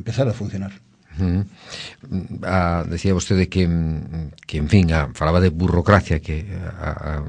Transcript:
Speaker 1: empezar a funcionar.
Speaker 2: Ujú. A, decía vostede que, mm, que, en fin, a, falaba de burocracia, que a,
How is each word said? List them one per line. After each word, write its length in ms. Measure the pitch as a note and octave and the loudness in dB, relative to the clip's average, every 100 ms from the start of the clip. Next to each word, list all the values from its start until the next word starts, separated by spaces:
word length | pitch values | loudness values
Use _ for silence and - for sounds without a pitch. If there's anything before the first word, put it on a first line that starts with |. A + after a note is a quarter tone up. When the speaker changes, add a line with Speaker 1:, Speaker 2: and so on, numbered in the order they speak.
Speaker 1:
empezar 260 | G#2 B2+ B2+ | -6 -2 0
a 80 | - | -2
funcionar. 400 | G#2 G2 G2 - _ _ _ | -6 -6 -8 -10 _ _ _
Speaker 2:
Ujú. 320 | D2+ F#2 F#2 G2 - - - - - - F#2 - - | -2 0 0 -2 -10 -18 -16 -16 -18 -8 -8 -6 -8
A, 420 | F#2 F#2 F2 E2+ E2 | 0 2 2 0 -2
decía 240 | E2+ G2 | -2 0
vostede 360 | F2+ - F#2 F2 | 0 2 2 2
que, 200 | F#2 E2+ | 2 2
mm, 640 | E2+ D#2+ D#2 C#2+ D#2+ D2+ - - | 2 0 -4 -6 -10 -10 -14 -8
que, 100 | D#2 | -4
en 100 | D2+ | 4
fin, 240 | G2+ E2 | 6 6
a, 200 | D#2+ C#2 | 2 0
falaba 280 | - D#2 F2 | -2 2 4
de 100 | F#2 | 4
burocracia, 680 | D#2+ F2+ E2+ F#2 G2+ - D#2 | 2 2 2 6 6 6 -2
que 260 | - D#2 G2+ | -2 -6 -6
a, 720 | F2+ E2+ E2+ D#2 D2+ D2+ D2+ | -8 -10 -8 -8 -6 -6 -6